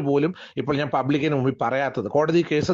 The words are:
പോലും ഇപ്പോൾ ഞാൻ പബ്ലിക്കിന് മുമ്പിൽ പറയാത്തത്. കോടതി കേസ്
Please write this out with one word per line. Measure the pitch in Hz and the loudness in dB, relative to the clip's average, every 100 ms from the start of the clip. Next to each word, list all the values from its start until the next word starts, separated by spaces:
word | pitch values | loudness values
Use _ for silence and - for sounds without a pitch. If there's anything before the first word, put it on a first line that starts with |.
| 143 | 2
പോലും | 143 160 185 - - | 2 0 -2 -10 -6
ഇപ്പോൾ | 131 143 | -2 -2
ഞാൻ | 147 139 | -2 -2
പബ്ലിക്കിന് | 131 147 151 143 | 0 0 0 0
മുമ്പിൽ | 127 135 117 | 0 0 -2
പറയാത്തത്. | 135 135 127 98 143 | 0 -2 -4 -2 0
കോടതി | 156 165 160 | 2 2 2
കേസ് | 151 147 | 0 0